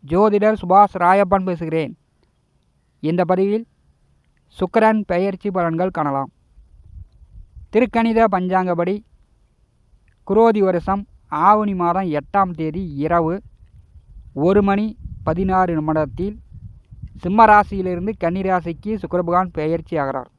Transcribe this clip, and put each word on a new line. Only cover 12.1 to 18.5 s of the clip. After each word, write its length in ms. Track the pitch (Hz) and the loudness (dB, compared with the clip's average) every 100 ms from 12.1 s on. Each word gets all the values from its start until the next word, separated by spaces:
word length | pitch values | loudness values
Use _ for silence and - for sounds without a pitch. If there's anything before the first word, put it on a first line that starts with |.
எட்டாம் 420 | 147 143 202 190 | -4 -2 -2 -2
தேதி 300 | 160 160 160 185 139 | -2 -6 -6 -8 -6
இரவு 400 | 151 170 160 190 - - - - - - _ - - | 0 2 0 -4 -10 -20 -20 -20 -20 -20 _ -20 -16
ஒரு 300 | - 160 196 | -2 2 4
மணி 240 | 202 196 220 - - - | 2 0 -2 -8 -16 -8
பதினாறு 520 | - 180 190 185 185 160 | -4 -2 0 0 0 0
நிமிடத்தில் 580 | 151 156 151 113 190 220 - - - - _ - - - | -2 -2 -2 -4 -8 -8 -20 -20 -20 -20 _ -20 -20 -10
சிம்ம 280 | 180 208 220 | -4 4 6
ராசியிலிருந்து 640 | 208 202 202 185 175 190 220 | 6 4 -4 -4 -4 -6 -4
கன்னி 240 | 165 180 | -4 -2
ராசிக்கு 520 | 190 | -2